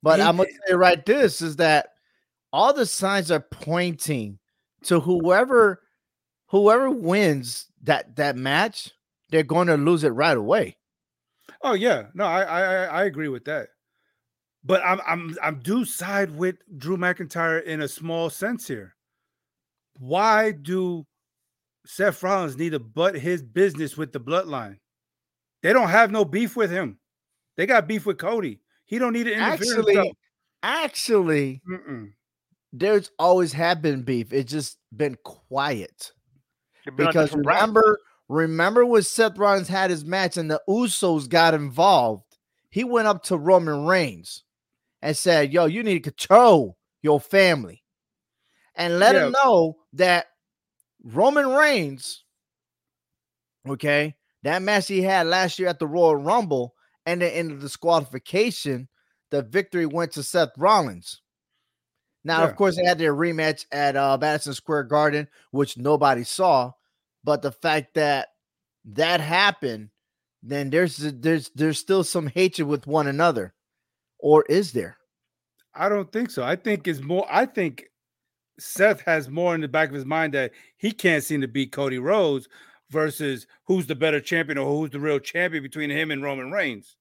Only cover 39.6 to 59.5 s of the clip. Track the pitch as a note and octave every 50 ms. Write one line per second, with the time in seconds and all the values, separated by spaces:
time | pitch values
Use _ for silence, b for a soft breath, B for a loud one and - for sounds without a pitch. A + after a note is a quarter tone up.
39.6 | F3+ - F#3 F#3+ F#3+ F#3 F3+ D#3 D3 D#3 F3+ F#3+ F#3+ F3 - F3 E3 D#3 D#3 D3+
40.6 | - - F#3+ A3+ B3 G#3+ - - - F#3 E3 D3+ C#3 B2 C#3+ E3 E3 E3 D#3+ D3+
41.6 | D3 C#3 A#2+ C#3+ E3+ G3+ F#3+ D3 A#2+ A2+ A2 F#2+ _ _ _ _ _ _ _ _
42.6 | _ _ _ G3 B3 B3 A#3+ A#3 A3 G#3+ G3+ F3 - - F#3 D#3+ D3 E3+ F#3 F3+
43.6 | E3+ D#3 D3+ C#3+ D3 E3 F#3 F#3 E3+ C3 G2 E2+ E2+ - - - _ _ _ _
44.6 | _ _ _ _ _ _ _ _ - D3 D#3 - - F3+ E3+ D#3 D3 C#3 C#3 F3
45.6 | E3+ D#3 E3 A3 A#3 A3 F#3+ E3 - D3+ - - - - F#3+ A3+ B3 A#3+ F#3+ D#3
46.6 | B2 F#2+ F2+ _ _ _ _ _ - D3+ D3+ C#3+ - - - G3 G3 F#3 E3 C#3+
47.6 | A2+ F2+ - _ _ _ _ _ _ _ _ _ _ _ _ _ _ _ _ _
48.6 | _ _ _ - F3 F3 E3+ F3 G3 A3+ C4 - D#3 C3+ B3 C4+ C#4 C4+ A3+ F3
49.6 | E3 D#3+ D#3 _ _ _ - C3+ F#3 F3+ F3 F3 - _ _ _ _ _ _ _
50.6 | _ _ _ _ _ _ _ _ _ A#2 A2 C#3+ G#3 C4+ D4 D4 C#4+ C4 B3+ C#4
51.6 | D4+ D4+ C#4+ G#3+ E3 C#3+ C3+ C3 - - - - _ _ _ _ _ _ _ _
52.6 | _ _ _ _ _ _ _ _ _ _ _ _ _ _ _ _ _ _ _ _
53.6 | _ C3 C#3 C3 - D3 D3 D3 D3 D#3 D3 _ _ _ _ _ - C#3 D#3+ F#3
54.6 | F#3 G3+ G#3 G3+ G3 - G3 F#3 F#3 F#3+ F#3+ F#3 E3 E3 F3 F#3 F#3 F3 - -
55.6 | F#3 F3+ E3+ C3+ E3 D3 D3 F3 E3+ E3 D#3 C#3+ C#3 D#3+ G#3 B3 A3 E3+ D3 B2+
56.6 | A#2+ A#2+ _ _ _ _ _ _ _ D#3+ E3+ F3 F3 E3+ - E3 E3+ D#3+ D3 C#3
57.6 | C#3 C#3 - - - E3+ E3+ D#3+ C#3 B2+ C3 C3 _ - - F#3 A3 B3 F3+ -
58.6 | - D3 C3+ B2 C3 - _ _ _ _ _ _ _ _ - C#3+ B2+ A2